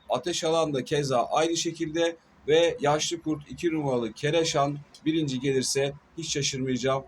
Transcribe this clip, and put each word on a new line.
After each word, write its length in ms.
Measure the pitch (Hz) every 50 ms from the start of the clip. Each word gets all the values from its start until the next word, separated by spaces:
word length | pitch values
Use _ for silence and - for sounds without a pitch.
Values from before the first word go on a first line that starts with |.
| - -
Ateş 360 | 113 127 - 175 170 - 175
Alan 300 | 160 160 165 160 156 143
da 100 | 131 127
keza 380 | - 156 147 147 135 131 120 113
aynı 320 | - - 143 160 165 170
şekilde 600 | 165 - 170 160 165 165 151 151 170 165 170 165 - _ _ _ _ - 131
ve 280 | 151 165 170 165 143 -
Yaşlı 420 | 131 143 147 156 151 - 175 170
Kurt 280 | - 160 151 147 - -
iki 220 | 131 - 175 170
numaralı 400 | 160 156 147 139 127 120 117 110
Kereşan 680 | 107 - - 147 160 170 160 160 - 147 139 143 143 143 - - - - -
birinci 360 | 151 156 165 156 139 127 127
gelirse 520 | 127 143 135 131 123 - - 135 139 143 143 - - _ _ 170
hiç 140 | 160 -
şaşırmayacağım. 720 | - 147 139 - - 131 131 131 127 117 120 135 135 139 135